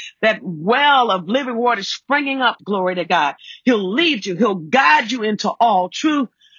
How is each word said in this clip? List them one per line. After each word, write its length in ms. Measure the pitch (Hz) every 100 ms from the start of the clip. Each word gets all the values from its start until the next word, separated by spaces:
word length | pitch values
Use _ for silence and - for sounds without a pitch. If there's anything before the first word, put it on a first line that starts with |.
| - -
That 180 | 220 202
well 720 | 185 156 180 254 294 269 226
of 180 | 190 170
living 260 | 262 254 233
water 280 | 240 220
springing 580 | 196 - - 285 277 269
up, 160 | 240 -
glory 340 | - 202 180 180
to 100 | 170
God. 300 | 175 147 - - -
He'll 300 | 254 220 190
lead 320 | 247 339 247 190
you. 100 | 165
He'll 200 | 220 190
guide 540 | 156 247 285 302 226
you 140 | 254
into 260 | 214 208 208
all 380 | - 233 190 180
truth. 400 | - 311 294 240 _ _